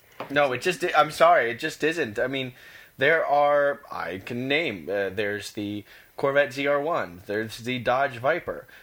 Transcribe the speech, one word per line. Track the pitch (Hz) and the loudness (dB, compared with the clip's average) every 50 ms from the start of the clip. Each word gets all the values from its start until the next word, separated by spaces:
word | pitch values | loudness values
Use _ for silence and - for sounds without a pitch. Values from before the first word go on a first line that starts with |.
| _ _ - - 143 - | _ _ -16 -14 -12 -2
No, | 139 143 147 139 123 | 2 2 2 2 2
it | 123 - | -2 -2
just, | 175 175 - 170 175 160 | -2 -2 -2 -2 0 4
I'm | 151 151 151 | 4 2 2
sorry, | 151 - 165 165 175 156 123 117 | 4 4 6 8 8 6 4 0
it | 117 117 | -2 -4
just | - 156 147 - - | -6 -8 -4 -2 -2
isn't. | 156 160 170 151 113 101 113 | -2 0 0 -4 -4 -2 -2
I | 117 131 | -2 -2
mean, | 135 135 131 127 123 - - - - - - - _ | -2 -4 -6 -6 -8 -14 -20 -20 -20 -20 -20 -20 _
there | - 131 143 160 160 120 | 0 2 4 4 4 2
are, | - 139 147 147 147 147 147 143 143 143 - - - | 2 4 4 4 6 4 4 4 2 0 -2 -8 -12
I | - 85 85 82 90 95 107 | -8 -8 -6 -6 -6 -8 -8
can | - 127 120 127 | -8 -6 -6 -2
name, | 131 139 151 175 151 107 92 76 73 | 0 0 0 0 -2 -6 -6 -6 -4
uh, | 98 101 98 95 | -2 -2 -2 -2
there's | 92 98 107 101 104 104 98 - | -2 -2 -2 -2 -2 -4 -8 -10
the | - - 104 101 104 104 98 - - - - - _ | -8 -6 -6 -6 -6 -8 -10 -14 -20 -20 -20 -20 _
Corvette | - - 139 139 143 143 131 123 | -2 -2 2 2 2 2 0 -2
Z | 135 139 143 | -4 0 0
R | 143 143 | 0 0
one, | 143 156 170 147 104 90 85 87 95 | 0 0 -2 -2 -4 -6 -10 -16 -10
there's | - 101 107 110 113 - - | -6 -4 -4 -4 -6 -8 -10
the | 113 120 127 127 | -6 -6 -6 -4
Dodge | 113 127 123 131 139 139 127 120 | 0 0 2 2 0 -2 -2 -2
Viper, | 113 139 165 175 - - 87 73 - - - - | 0 0 0 0 -2 -6 -8 -10 -10 -16 -20 -20